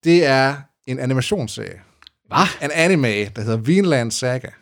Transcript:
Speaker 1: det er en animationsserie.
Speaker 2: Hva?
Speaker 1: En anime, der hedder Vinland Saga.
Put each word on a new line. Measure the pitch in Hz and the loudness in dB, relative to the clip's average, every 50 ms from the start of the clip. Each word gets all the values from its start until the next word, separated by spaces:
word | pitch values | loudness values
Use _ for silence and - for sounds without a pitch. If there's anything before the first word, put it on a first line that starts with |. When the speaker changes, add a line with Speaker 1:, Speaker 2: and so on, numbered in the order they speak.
| _ | _
Speaker 1:
det | 165 170 175 165 | 4 4 4 4
er | 139 135 131 135 135 143 143 139 _ _ _ _ | 4 2 2 2 0 -2 -6 -14 _ _ _ _
en | - 127 131 | -8 -8 -4
animationsserie. | 131 127 135 131 127 - 214 196 127 101 - - 110 - - 101 - _ _ _ _ - _ _ _ | -2 -2 0 -2 0 -2 -4 -4 -4 -8 -8 -10 -12 -12 -14 -16 -20 _ _ _ _ -20 _ _ _
Speaker 2:
Hva? | _ - 139 185 170 - - 160 | _ 0 0 0 0 0 -6 -8
Speaker 1:
En | 147 147 | -4 0
anime, | 165 160 180 190 160 131 117 104 104 104 | 2 2 4 4 2 2 2 0 0 -2
der | 101 104 - | -4 -6 -8
hedder | 107 113 113 | -4 -2 -2
Vinland | 113 110 135 170 190 202 180 151 131 117 117 | -2 0 2 2 4 4 2 2 0 0 -2
Saga. | - - - 127 123 131 - 101 - _ | -4 -4 -4 -2 -4 -4 -6 -12 -18 _